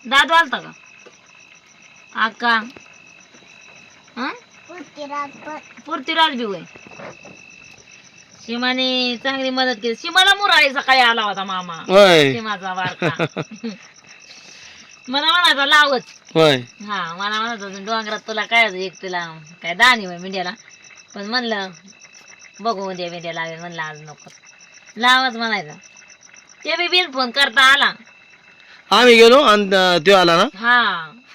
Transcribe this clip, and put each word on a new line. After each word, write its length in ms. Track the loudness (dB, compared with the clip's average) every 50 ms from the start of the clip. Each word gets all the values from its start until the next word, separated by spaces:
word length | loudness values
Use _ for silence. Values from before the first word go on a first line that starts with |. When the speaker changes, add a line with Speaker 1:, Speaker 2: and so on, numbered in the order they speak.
| _
Speaker 1:
दादू 280 | 2 2 2 4 4 4
आलता 240 | 2 2 2 -4 -10
का? 120 | -10 -14 -20 -20 _ _ _ _ _ -20 _ _ _ _ _ _ _ _ _ _ _ _ _ _ _ _ _ _ _ _ -4
आका? 480 | -4 -4 -4 -4 _ 0 0 0 0 -2 -6 -16 -20 -20 -20 -20 _ _ _ _ _ _ _ _ -20 -20 _ -20 _ _ -20 -20 -20 -20 -20 _ _ _ _ _
हा? 120 | -10 -10 -8 -10 -12 -20 _ _ -20 _ -20
Speaker 2:
पुरतीराज 640 | -20 -20 -20 -20 _ -16 -14 -10 -10 -10 -10 -10
पण. 260 | -14 -18 -16 -14 -16 -16 -16 -20 -20 -20 -12
Speaker 1:
पुरतीराज 480 | -10 -10 -8 -6 -4 0 0 0 0 0
बी 100 | -6 -8
होय. 160 | -8 -8 -10 -12 -18 -20 -20 -20 -20 -20 -18 -18 -18 -20 -20 -20 -20 -20 -20 -20 -20 -20 -20 -20 -20 -20 -20 -20 _ -20 -20 _ -20 _ _ _ _ _ _ -12
सीमाने 720 | -10 -8 -4 -4 -4 -2 -2 -2 -2 -2 -2 -2 -4 -6
चांगली 340 | -6 -6 -6 -6 -4 -4 -4
मदत 280 | -2 -2 -2 -2 -2 -4
केली. 120 | -4 -6 -6
सीमाला 400 | -6 -8 -2 0 2 4 4 2
मुराळी 360 | 2 2 2 2 4 2 2
सकाळी 300 | -2 -4 0 2 2 4
आला 220 | 4 2 2 0
होता 220 | -2 -4 -4 -6 -8
मामा. 300 | -8 -8 -8 -8 -10 -12
Speaker 3:
होय. 580 | -12 -4 4 6 6 8 8 8 6 4 4
Speaker 1:
सीमाचा 420 | 0 -2 -6 -8 -8 -8 -8 -8 -6
बारका. 520 | -4 -6 -6 -6 -4 -4 -4 -2 -4 -6 -6 _
<laughs> 560 | -10 -12 _ -14 -12 -12 -12 -12 -12 -20 -20 _ -20 _ -20 -20 -20 -20 -20 -20 -20 -20 -20 -20 -20 -20 -20 -20 -20 -20 -20 -20 -20 _ -6
मला 180 | -6 -2 0
म्हणायचा, 400 | 2 2 2 2 2 2 0 0
"लावच." 360 | 2 4 4 4 4 2 -2 -4 -10 -20 -20 _ -2 2
Speaker 3:
होय. 220 | 4 4 6 4 2 -2 -10 _ _
Speaker 1:
हा, 320 | -10 -8 -6 -6 -6 -8 -8
मला 260 | -8 -6 -6 -4 -4
म्हणत 220 | -4 -6 -8 -10
होता, 160 | -12 -16 -14 -14
"डोंगरात 400 | -8 -6 -6 -6 -4 -6 -10 -10
तुला 260 | _ -8 -8 -8 -6
काय 200 | 0 2 2 2
आज 100 | 2 -2
एकटीला 640 | -6 -8 -10 -10 -12 -12 -8 -8 -8 -8 -10 -14 -18 -20 -20 -20 _
काय 120 | -10 -10 -2
दाणी 300 | 2 2 2 2 0 -4
होय 140 | -10 -12 -12
मेंढ्याला?" 340 | -12 -10 -8 -8 -8 -8 -10 -14 -20 -20 -20 -20 -20 -20 -20 -20 -20 _ -16
पण 120 | -14 -12
म्हणलं, 440 | -6 -6 -6 -4 -4 -6 -6 -6 -10 -12 -20 _ -20 _ _ -20 -20 _ -20 -20 _ -20 _ -20 -20 _ -8
"बघू 300 | -6 -6 -6 -6 -8 -10
उद्या 200 | -8 -8 -10 -10
मेंढ्या 220 | -10 -12 -12 -10
लावेल." 280 | -10 -8 -10 -10 -10 -14
म्हणलं, 220 | -16 -14 -12 -12
"आज 200 | -12 -12 -12 -16
नको." 280 | -20 -20 -20 _ -20 -20 -20 _ _ -20 _ _ -20 _ _ -20 _ -20 -10
लावच 400 | -2 0 2 2 2 2 -2 -4
म्हणायचा. 360 | -4 -6 -4 -4 -6 -8 -12 -18 -20 -20 -20 _ -20 -20 _ -20 _ _ _ -20 -20 _ _ _ _ -8
ते 120 | -8 -4
बी 120 | -4 -2 0
बिन 220 | 0 -2 -2 -2
फोन 200 | -4 -4 -4 -4
करता 320 | 0 -2 -2 0 2 4
आला. 300 | 4 4 4 4 2 -2 -4 -8 -20 -20 _ _ _ _ -20 _ _ _ _ _ _ -20 -20 -20 _ 0
Speaker 3:
आम्ही 240 | 2 6 6 8 8
गेलो 260 | 10 10 8 8 8
आणि, 200 | 6 6 4 4
अं, 360 | 2 2 2 2 4 4 2 2
त्यो 180 | 4 6 6
आला 200 | 6 6 4 4
ना? 220 | 4 2 0 -2 -4
Speaker 1:
हा. 520 | 0 2 2 2 2 0 -2 -6 -10 -12 -18 -20 _ _